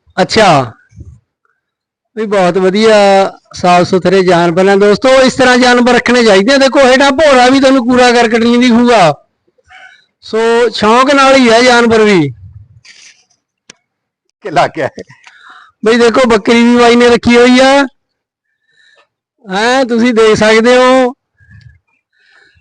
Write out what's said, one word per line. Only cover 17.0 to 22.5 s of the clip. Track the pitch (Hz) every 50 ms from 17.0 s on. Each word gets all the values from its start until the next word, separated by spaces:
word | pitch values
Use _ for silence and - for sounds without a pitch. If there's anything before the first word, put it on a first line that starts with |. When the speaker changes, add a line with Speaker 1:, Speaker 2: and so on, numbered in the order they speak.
| 240 240
Speaker 1:
ਰੱਖੀ | 240 220 - 240 240
ਹੋਈ | 240 240 247 247 254
ਆ, | 262 269 277 285 277 254 _ _ _ _ _ _ _ _ _ _ _ _ _ _ _ _ _ _ _ _ _ _ _ _ _ _ _ _ _ _ 247
ਹੈਂ, | 202 185 196 220 240 254 269 269
ਤੁਸੀਂ | 226 240 226 233 247 233
ਦੇਖ | 220 220 220 214
ਸਕਦੇ | - 214 214 220 220 220 247 254
ਹੋ। | 254 254 254 262 262 254 247 277 _ _ _ _ _ _ _ - - - - - _ _ _ _ _ _ _ _ _ _ _ _ _ _ _